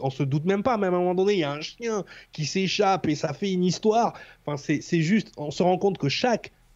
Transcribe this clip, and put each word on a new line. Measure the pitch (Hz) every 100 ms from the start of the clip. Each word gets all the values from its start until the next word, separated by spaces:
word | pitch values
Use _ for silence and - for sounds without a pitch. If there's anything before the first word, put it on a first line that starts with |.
on | 135
se | -
doute | 139 147
même | 165 196
pas. | 262 220
Même | 190
à | 180
un |
moment | 180
donné, | 180 190
il | 208
y |
a | 143
un | 147
chien | 160 - 233 214 - - -
qui | -
s'échappe | 147 190 185 - 190 190 -
et |
ça | 147 156
fait | 143 202
une | 185
histoire. | 180 - 220 220 208 - - -
Enfin, | - 143
c'est, | - 147
c'est | - 175
juste, | 156 214 - -
on | 147
se | -
rend | 180 180
compte | 196 185
que | 139
chaque | - 247 220 - _ _